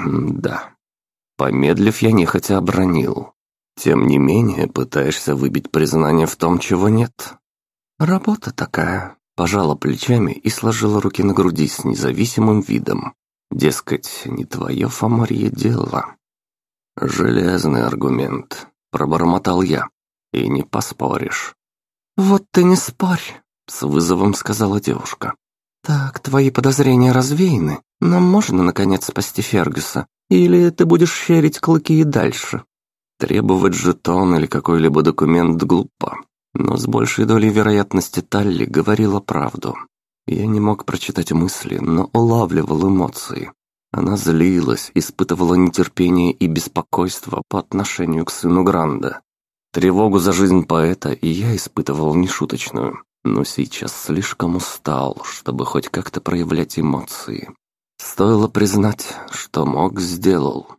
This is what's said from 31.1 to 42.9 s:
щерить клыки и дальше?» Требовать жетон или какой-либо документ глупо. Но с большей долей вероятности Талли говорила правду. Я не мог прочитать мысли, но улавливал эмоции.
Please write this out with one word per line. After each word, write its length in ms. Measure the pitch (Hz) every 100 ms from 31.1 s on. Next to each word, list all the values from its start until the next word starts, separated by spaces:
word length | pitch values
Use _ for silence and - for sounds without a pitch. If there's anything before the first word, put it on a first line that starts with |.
щерить 460 | - - 165 151 -
клыки 420 | - 160 - 156
и 20 |
дальше?» 600 | 151 123 73 - - - - _ _ _ _ -
Требовать 560 | - 104 107 92 95 87
жетон 600 | 87 85 - 90 92 85
или 120 | 76
какой-либо 560 | 71 - 82 80 73
документ 580 | 76 76 78 85 85 82
глупо. 540 | - 87 - - - - - _ _ -
Но 160 | - -
с 120 | 120
большей 380 | 113 117 - 110
долей 240 | 110 107
вероятности 720 | 104 107 104 98 95 - -
Талли 440 | - 101 104 87 -
говорила 540 | 76 92 107 107 98
правду. 560 | - 80 65 - - - - _ _ _ -
Я 220 | 85 107
не 120 | 107
мог 260 | 104 104 -
прочитать 460 | - - - 82
мысли, 460 | 82 90 - - -
но 320 | - 82 95
улавливал 760 | 113 117 117 95 85 - 78
эмоции. 640 | 95